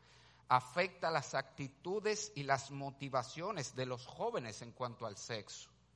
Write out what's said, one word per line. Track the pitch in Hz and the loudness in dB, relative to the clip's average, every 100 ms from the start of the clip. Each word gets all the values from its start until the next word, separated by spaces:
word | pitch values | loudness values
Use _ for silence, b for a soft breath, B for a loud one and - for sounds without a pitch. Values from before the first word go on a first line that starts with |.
| b b b b - | b b b b 4
afecta | 127 - 175 185 - 170 | 4 6 2 2 2 2
las | 156 - | 2 2
actitudes | 135 135 - 139 - 175 208 208 208 - | 0 -2 -4 -8 -6 -2 0 2 0 -2
y | 143 | -2
las | 139 135 - | 4 4 4
motivaciones | 139 139 131 139 127 120 156 185 190 127 127 | -6 -6 -6 0 2 0 -2 -2 -2 -2 -2
de | 127 | -2
los | 123 - | -4 -8
jóvenes | - 220 220 113 104 | -2 0 0 -2 -6
en | 117 | -10
cuanto | - 123 113 113 | -6 -6 -4 -6
al | 101 | -6
sexo. | - 110 - - - - _ | -6 -6 -6 -12 -14 -20 _